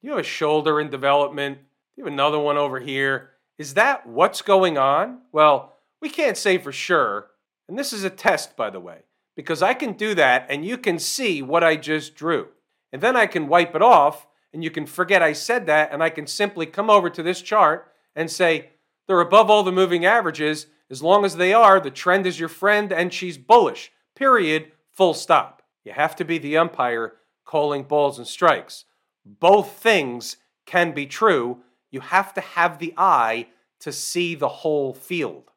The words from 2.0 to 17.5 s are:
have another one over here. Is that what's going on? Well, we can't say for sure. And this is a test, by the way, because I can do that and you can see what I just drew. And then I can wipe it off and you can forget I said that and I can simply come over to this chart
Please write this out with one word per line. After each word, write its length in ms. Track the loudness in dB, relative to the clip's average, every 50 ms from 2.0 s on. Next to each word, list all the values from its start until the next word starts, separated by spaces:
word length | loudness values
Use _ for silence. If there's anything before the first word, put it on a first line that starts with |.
| -12
have 80 | -10 -4
another 260 | -2 -2 0 0 0
one 180 | -2 0 0
over 240 | 0 -2 -2 -4 -8
here. 500 | -8 -8 -6 -4 -2 -2 -4 -4 -8 _ _ _ _ _ _ _
Is 160 | -16 -6 0
that 320 | 2 2 2 0 -2 -6
what's 360 | -10 0 0 0 0 0 -4 0
going 360 | 2 4 4 4 2 0 0
on? 420 | 0 2 2 0 -2 -4 -8 -18 _ _
Well, 460 | 0 4 4 4 4 2 -2 -8 _ _ _ _ _ _
we 80 | -12 -10
can't 280 | -4 -2 -2 -2 -2
say 220 | -2 0 0 0 0
for 140 | -2 -8 -10
sure. 560 | -10 -4 0 0 0 0 0 -2 -8 -10 _ _ _ _ _ _ _ _ _
And 100 | -10 -10
this 140 | -8 -8 -8
is 100 | -6 -8
a 80 | -8
test, 460 | -8 -2 0 0 0 0 -2 -10 _
by 140 | -8 -8 -8
the 100 | -8 -12
way, 220 | -16 -16 -20 -20 _ _ _ _ _ _ _
because 260 | -18 -8 -8 -4 0 0
I 100 | 0 0
can 200 | -2 -4 -8 -6
do 220 | -6 -4 -4 0
that 320 | 2 2 4 4 2 0 -4
and 160 | -8 -8 -6
you 120 | -8 -8
can 220 | -6 -4 -4 -4 -4
see 440 | -4 -8 -6 -4 -4 -4 -4 -4 -4
what 200 | -2 0 2 2
I 140 | 2 2
just 380 | 0 -2 -4 -6 -6 -6 -10 _
drew. 340 | _ -4 -2 -2 -2 -4 -8 _ _ _ _ _ _ _ _ -12
And 80 | -2
then 160 | 0 0 2
I 100 | 2 2
can 220 | 2 0 -6 -4 2
wipe 260 | 2 2 2 2 0
it 80 | 2 6
off 440 | 8 8 8 6 4 0 -4 -18 _ _ _ _ _ _
and 120 | -10 -10
you 60 | -8
can 140 | -8 -8 -10
forget 380 | -10 -6 -6 -2 2 4 4 4
I 100 | 2 0
said 340 | -2 -4 -2 -2 -2 0
that 260 | 0 2 2 2 0 -2
and 100 | -2 -4
I 80 | -4
can 160 | -4 -6 -12
simply 400 | -12 -6 -4 -4 -4 -4 -6 -10
come 240 | -8 -6 -6 2 4
over 180 | 4 4 4 2
to 140 | -6 -6 -6
this 180 | -6 -6 -6
chart 500 | -6 -2